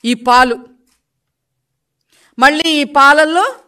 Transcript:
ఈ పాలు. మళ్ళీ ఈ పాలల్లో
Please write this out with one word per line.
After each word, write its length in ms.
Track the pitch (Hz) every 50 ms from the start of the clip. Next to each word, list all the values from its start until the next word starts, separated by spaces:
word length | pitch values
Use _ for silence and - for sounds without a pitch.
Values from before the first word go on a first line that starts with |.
| -
ఈ 100 | 233 247
పాలు. 440 | 233 240 254 240 247 254 254 233 240 - - _ _ _ _ _ _ _ _ _ _ _ _ _ _ _ _ _ _ _ _ _ _ _ _ _ _ _ _ _ _ _ _ _ -
మళ్ళీ 320 | 247 277 302 302 320 330
ఈ 140 | 311 294 285
పాలల్లో 720 | 294 294 285 277 277 294 302 311 311 320 349 403 539 508 - _